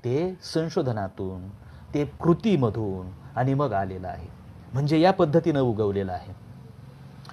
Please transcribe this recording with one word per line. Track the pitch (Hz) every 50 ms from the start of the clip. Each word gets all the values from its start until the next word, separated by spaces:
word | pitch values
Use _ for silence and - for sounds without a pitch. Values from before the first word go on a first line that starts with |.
| -
ते | 120 123 143 170 185 185 175 -
संशोधनातून, | - - 165 160 165 160 185 156 127 117 110 98 95 - - 98 95 92 92 90 95 101 - - - - - - - -
ते | 147 147
कृतीमधून | 139 - - - 165 170 165 - 226 196 151 127 113 98 117 110 101 95 95 92 92 92 - - - -
आणि | 117 123 131 135
मग | 135 147 135 104
आलेलं | 98 98 95 95 92 92 90
आहे, | 87 85 82 95 - - - - - - - - -
म्हणजे | 131 143 143 160 156
या | 160 185 190
पद्धतीनं | - 180 151 143 165 160 170 151 139
उगवलेलं | 131 123 113 101 107 101 98 98 98 95
आहे. | 90 90 - - - - - - - - - - - - - - - - - - - - - -